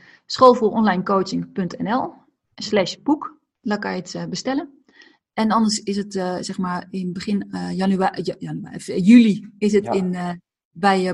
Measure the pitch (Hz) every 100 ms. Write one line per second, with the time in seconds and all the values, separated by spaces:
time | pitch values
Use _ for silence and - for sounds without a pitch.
0 | - - _ - 254 247 220 226 214 180
1 | 180 196 185 175 175 - 180 - 175 247
2 | 339 - _ _ _ - 208 208 175 -
3 | - 302 - - _ _ - 208 202 185
4 | 180 175 170 180 254 277 - _ _ _
5 | - _ _ - 220 214 214 196 - 202
6 | 202 190 180 180 - 190 185 180 - 190
7 | 185 180 214 202 202 185 180 175 190 190
8 | 190 - 175 - 160 160 - 165 - 180
9 | 185 240 226 185 - - 208 208 202 196
10 | 185 180 180 175 _ _ _ 170 196 190
11 | 185